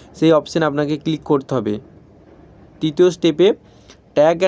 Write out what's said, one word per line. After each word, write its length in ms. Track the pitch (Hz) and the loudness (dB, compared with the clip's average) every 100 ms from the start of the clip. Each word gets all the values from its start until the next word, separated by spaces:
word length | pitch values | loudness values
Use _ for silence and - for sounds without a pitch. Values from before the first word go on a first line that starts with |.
| - - | -20 -2
সেই 140 | 160 156 | 2 2
অপশন 240 | 147 170 151 | 0 -2 -2
আপনাকে 260 | 143 147 147 | -2 -4 -4
ক্লিক 180 | 160 151 - | -6 -6 -2
করতে 220 | 143 139 127 | -2 -2 -6
হবে। 180 | 104 104 - - _ _ - - - - - - | -4 -6 -10 -20 _ _ -20 -20 -20 -20 -20 -8
তৃতীয় 280 | 156 147 180 170 | -6 0 0 2
স্টেপে 320 | 170 151 190 - - - _ - _ | -2 2 0 0 -8 -20 _ -20 _
track 240 | - 156 170 | 0 2 2